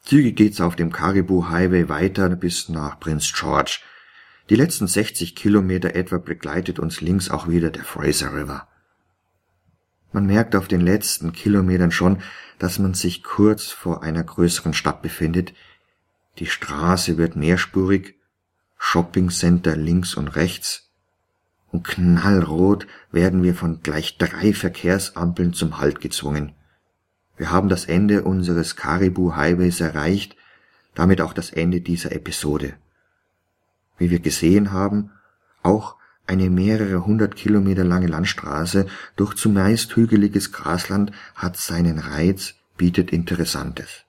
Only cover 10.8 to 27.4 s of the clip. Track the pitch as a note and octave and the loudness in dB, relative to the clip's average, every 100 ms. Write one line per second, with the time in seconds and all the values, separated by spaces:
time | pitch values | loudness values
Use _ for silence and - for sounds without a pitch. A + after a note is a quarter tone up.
10.8 | F2 G#2 - - E2+ E2+ - G2+ F#2 F#2 | 2 2 0 -4 -6 -4 0 2 4 2
11.8 | F2 E2+ F2+ G2 - - - _ F2+ F2+ | 2 2 2 0 -4 -18 -20 _ -6 -2
12.8 | G2 F#2 F2+ F2 - - G#2 G#2 - - | -2 0 -4 -6 -10 4 4 4 -4 -10
13.8 | - E2 D#2+ D#2+ E2+ - F2 E2+ - D2+ | -6 -6 -4 -4 -4 2 2 2 -4 -2
14.8 | D2+ - E2 - D#2+ E2+ F2 - - _ | -4 -4 -8 -4 -2 0 -2 -8 -20 _
15.8 | _ _ _ _ _ - E2 - - C#2+ | _ _ _ _ _ -14 -8 -8 -8 -4
16.8 | E2 F2+ F2 D#2+ E2+ - D2+ F2+ - - | 0 0 0 0 0 0 0 0 0 0
17.8 | F#2+ G2 F#2+ _ _ _ _ _ _ _ | 2 0 -2 _ _ _ _ _ _ _
18.8 | - F2 F2 - F#2 F2 E2+ F2 E2+ D#2 | -2 0 0 0 0 2 2 4 2 -2
19.8 | D#2 F2 F2+ - C#2+ D2+ E2+ - - - | 0 0 -2 -6 -6 -2 -2 -2 -10 -10
20.8 | _ _ _ _ _ _ _ _ _ F2 | _ _ _ _ _ _ _ _ _ -8
21.8 | - - F2+ F2 F#2 G2 D#2 D#2 F#2 G2+ | -6 0 4 4 4 2 2 2 4 2
22.8 | - - _ - F2+ F#2 F2+ F2 E2+ E2 | -2 -20 _ 0 2 4 2 2 -2 -4
23.8 | - D2+ D#2 - E2+ E2 G2 G#2 F#2 - | -6 -6 -6 -4 -4 0 0 2 -2 -2
24.8 | F2 F#2+ F#2 - F2 E2+ F2 E2+ E2+ - | 0 0 -2 -4 -4 0 -2 0 -4 0
25.8 | C#2+ C#2+ - - C#2+ D2+ D2 D2 _ _ | -2 -2 -6 -6 -4 -4 -6 -10 _ _
26.8 | _ _ _ _ _ _ | _ _ _ _ _ _